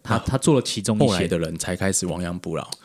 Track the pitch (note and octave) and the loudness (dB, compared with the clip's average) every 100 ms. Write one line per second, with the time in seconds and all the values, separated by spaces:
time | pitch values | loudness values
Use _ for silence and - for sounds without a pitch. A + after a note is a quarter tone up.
0 | - A#2 - C3 - C#3 - - G2 G#2+ | -2 -2 0 0 4 4 2 -4 0 2
1 | C3+ F#2 E2+ F2 D#2+ E2 - F2+ F#2+ F#2+ | 4 4 2 0 -2 -4 -4 -2 0 0
2 | F2+ E2+ F2 F2+ F2 D#2 - - | -2 -4 -4 -6 -4 -6 -6 -12